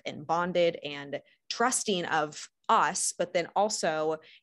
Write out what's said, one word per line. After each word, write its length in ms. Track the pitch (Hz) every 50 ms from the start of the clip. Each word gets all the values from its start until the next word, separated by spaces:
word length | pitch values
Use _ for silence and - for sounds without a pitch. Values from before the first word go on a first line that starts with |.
| -
and 200 | - - - 151
bonded 520 | 143 165 170 175 180 170 175 170 170 170 -
and 380 | - 147 143 143 143 143 143 143 - _ _ _ _ -
trusting 560 | - - 233 254 247 - - - 196 180 170
of 420 | - 156 160 151 151 151 - - - _ _ _ -
us. 440 | 226 208 160 147 180 - - - -
But 160 | - 175 175 -
then 160 | 180 165 - -
also 640 | 185 202 220 214 - - 175 160 156 156 156 160 160 - - - -